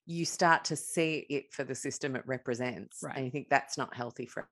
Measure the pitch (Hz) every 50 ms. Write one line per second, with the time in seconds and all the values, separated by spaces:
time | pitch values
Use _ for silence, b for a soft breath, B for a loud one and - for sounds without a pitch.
0 | _ - 170 170 165 - - - 185 170 165 - - - 160 - - - - 175
1 | 165 160 156 139 - - 143 135 - - - - 135 131 131 - - 139 - -
2 | - 139 131 120 - 131 131 123 - 131 120 113 127 123 110 85 107 - - -
3 | - 139 - 139 131 123 131 143 120 - 143 135 - - - 147 127 - - 120
4 | 120 120 - - 123 - - - - -